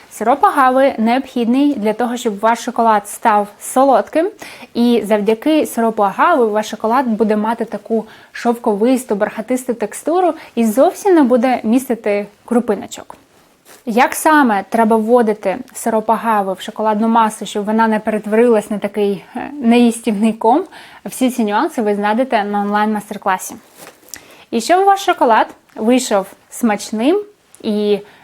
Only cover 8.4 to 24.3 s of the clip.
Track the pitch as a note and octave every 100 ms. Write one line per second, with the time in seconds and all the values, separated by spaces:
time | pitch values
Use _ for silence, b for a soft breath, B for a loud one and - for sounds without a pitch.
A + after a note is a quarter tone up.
8.4 | A#3 A#3 A#3+ G3+ A#3 B3 - G3+ G#3 A3+
9.4 | G#3+ B3 B3+ A#3 G3+ - - F4+ F4+ D#4
10.4 | B A#3+ A3+ A3 E4 - G#4 E4+ B3 B3
11.4 | B3+ B3 G#3+ B3+ C4+ A3+ A3 G3+ G3+ _
12.4 | - A#3+ A3+ G3 - - - - _ _
13.4 | _ _ _ B B3 A3 D4 - D#4+ D4+
14.4 | B3 G3 - A3+ A3 A3+ G#3+ B3 A3 G#3
15.4 | G3 F3+ - - A#3 A3 A3 A3 A3+ G#3+
16.4 | F#3+ F#3 - - G#3+ G#3+ A3+ A3+ A3 -
17.4 | G3 G#3+ G#3 A3 A3+ G#3+ A3 G#3+ G#3 A3
18.4 | B3 G#3+ G#3 G#3 G#3 G#3 G3+ F#3+ - A#3+
19.4 | - D4 A#3 A#3+ A#3+ A3+ A#3+ G3+ A3 A3
20.4 | A3 C#4+ G4 B B B G3+ - B3+ B3+
21.4 | G#3+ G#3 D4 - G#3 G#3 G#3 A3 C4 A#3
22.4 | G3+ G#3 G3+ G#3 G#3+ G#3+ G#3 G3+ G3+ F#3
23.4 | - A3+ _ B B B B B B